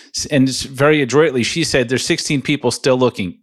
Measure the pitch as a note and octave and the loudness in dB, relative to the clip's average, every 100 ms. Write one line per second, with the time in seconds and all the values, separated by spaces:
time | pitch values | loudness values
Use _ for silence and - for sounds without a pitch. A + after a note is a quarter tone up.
0 | - - - D3 C3 B2+ - C3 C#3+ D#3 | -14 -10 -2 0 2 0 -8 0 2 2
1 | B2+ C3 D#3+ B2+ A2+ E3+ D3 C#3 B2 B2+ | 2 2 2 0 -2 -2 -2 0 0 -2
2 | - E3+ - D3 B2 C#3+ B2 - C#3 B2+ | 2 0 2 -2 -2 -2 -2 -2 0 2
3 | B2+ - F2+ - | 2 0 -6 -8